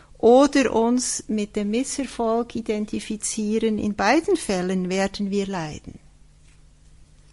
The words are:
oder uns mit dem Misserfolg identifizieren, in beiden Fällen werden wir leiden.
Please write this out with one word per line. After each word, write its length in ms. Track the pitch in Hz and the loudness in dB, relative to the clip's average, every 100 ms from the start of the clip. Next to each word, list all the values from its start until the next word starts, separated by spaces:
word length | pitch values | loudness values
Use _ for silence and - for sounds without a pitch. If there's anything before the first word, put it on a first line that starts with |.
| - - | -20 2
oder 560 | 220 247 285 277 247 | 6 8 8 4 2
uns 520 | 220 233 247 - - - | 2 2 0 -2 -6 -4
mit 280 | 214 208 208 | -4 -4 -4
dem 120 | 208 | -2
Misserfolg 880 | 226 269 - 247 - 226 233 240 233 | -2 -4 -6 -6 -4 0 0 -2 -8
identifizieren, 1200 | 226 214 214 214 - 214 - - 208 220 220 208 | -4 -4 -4 -6 -6 -8 -6 -4 0 2 0 0
in 160 | 208 | -2
beiden 420 | 202 202 311 330 359 | 0 2 2 2 0
Fällen 520 | - 180 180 185 180 | 0 -2 0 -2 0
werden 420 | 190 196 202 196 | 0 -2 -2 -4
wir 160 | 202 190 | -2 -4
leiden. 520 | 185 156 - - - - _ - _ - - - - - - - - - | -6 -8 -10 -16 -20 -20 _ -20 _ -20 -20 -20 -20 -20 -20 -20 -20 -20